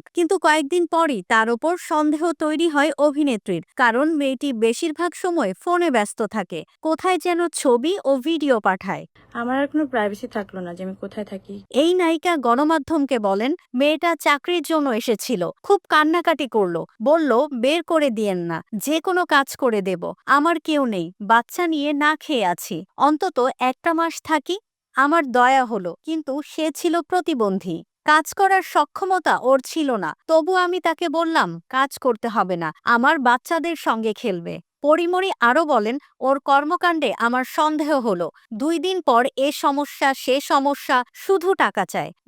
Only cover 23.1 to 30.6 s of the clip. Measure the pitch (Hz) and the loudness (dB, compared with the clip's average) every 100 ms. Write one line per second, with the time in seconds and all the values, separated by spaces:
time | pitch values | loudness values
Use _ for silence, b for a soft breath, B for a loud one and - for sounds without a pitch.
23.1 | 302 381 285 247 - 254 262 339 320 330 | 2 0 0 -2 0 -2 -2 -2 0 -2
24.1 | - - 311 - 381 - _ _ - 285 | -4 -2 -2 -2 -8 -8 _ _ 0 2
25.1 | 339 277 240 247 269 247 220 175 170 - | 2 2 2 4 4 2 -2 -6 -10 -6
26.1 | 320 294 277 294 - 311 294 349 339 311 | -6 -4 -6 -6 -4 -4 -2 -2 -2 0
27.1 | 359 349 277 208 190 185 165 - _ - | -2 -2 0 0 0 -4 -10 -10 _ 2
28.1 | 302 311 - 392 381 339 339 294 - 381 | 2 2 0 2 2 2 0 0 -2 -2
29.1 | 370 311 185 247 269 - 330 285 226 160 | 0 2 0 4 2 2 -4 -2 -2 -4
30.1 | - - 320 320 370 | -8 2 2 4 2